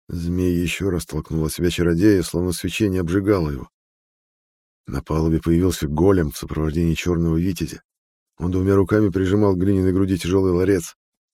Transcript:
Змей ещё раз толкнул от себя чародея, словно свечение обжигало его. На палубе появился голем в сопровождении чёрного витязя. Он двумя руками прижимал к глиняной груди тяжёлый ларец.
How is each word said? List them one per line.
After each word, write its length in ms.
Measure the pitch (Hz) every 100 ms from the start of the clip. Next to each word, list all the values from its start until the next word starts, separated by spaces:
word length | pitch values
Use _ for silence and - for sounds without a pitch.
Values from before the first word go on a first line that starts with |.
| -
Змей 480 | 90 85 90 90 87
ещё 340 | 87 - 95
раз 160 | 87 -
толкнул 400 | 76 - 82 78
от 60 |
себя 180 | - 87
чародея, 520 | 82 87 85 104 98
словно 320 | 82 85 90
свечение 480 | 85 92 - 107 92
обжигало 480 | 82 98 98 98 78
его. 200 | 67 - _ _ _ _ _ _ _ _ _ _ _ -
На 160 | 67
палубе 400 | - 78 82 80
появился 460 | 82 85 92 82 76
голем 440 | 76 95 95 73
в 60 | -
сопровождении 560 | 71 76 78 78 85
чёрного 420 | 78 87 85 82 82
витязя. 460 | 90 87 80 - _ _ _ _ _ -
Он 140 | 87
двумя 240 | 92 95 98
руками 340 | 92 107 107
прижимал 460 | 92 92 104 104 92
к 40 |
глиняной 320 | 95 98 92
груди 260 | 90 98 92
тяжёлый 360 | 85 95 95
ларец. 420 | 87 92 95 - - _ _ _